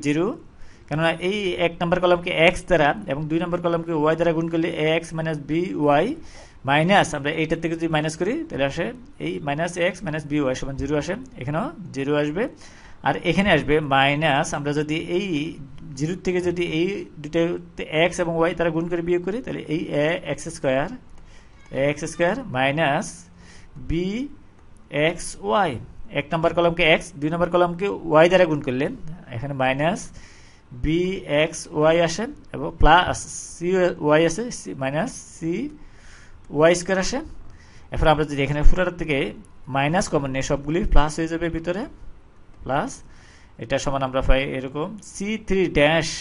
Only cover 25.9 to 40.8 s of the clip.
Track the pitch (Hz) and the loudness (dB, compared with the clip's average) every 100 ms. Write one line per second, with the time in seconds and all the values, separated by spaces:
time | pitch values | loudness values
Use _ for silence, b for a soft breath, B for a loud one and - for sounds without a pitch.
25.9 | - - 143 139 165 165 160 170 170 160 | -14 -6 -4 -2 0 0 2 2 4 4
26.9 | 165 - 143 151 170 175 175 175 170 202 | 4 2 -6 -4 0 0 2 2 0 -4
27.9 | 190 165 151 170 185 175 151 131 127 160 | -4 2 6 8 6 4 2 -2 -2 -4
28.9 | 269 156 165 - 117 139 139 131 135 156 | -6 -10 -12 -12 -10 -8 -2 0 2 0
29.9 | 233 - B B B B B B 123 143 | -2 -8 B B B B B B -6 -2
30.9 | 165 185 185 156 147 160 165 - 151 156 | 0 0 -4 -2 2 2 -2 -8 2 4
31.9 | 165 165 170 240 - - 127 160 165 151 | 4 2 0 -8 -10 -14 -8 -8 4 8
32.9 | 170 170 123 - - - - 170 185 175 | 8 6 -2 -8 -14 -16 -6 0 2 2
33.9 | - 147 151 165 165 240 - - 143 135 | 2 2 4 4 0 -6 -8 -12 -6 -4
34.9 | 147 247 - - - 165 185 294 - B | -2 -4 -8 -18 -10 -6 -4 -6 -10 B
35.9 | B B B B B - 147 160 175 175 | B B B B B -8 4 6 6 2
36.9 | 190 185 262 320 - - B B B B | -2 0 -4 -6 -12 -14 B B B B
37.9 | 117 156 151 151 139 139 147 147 - 180 | 2 4 4 2 0 0 8 10 10 4
38.9 | 175 156 139 196 - - - - 135 143 | -2 -2 -2 -2 -6 -18 -18 -6 0 2
39.9 | 180 - 160 135 131 135 139 139 165 | 2 2 0 0 -4 -2 -2 0 -2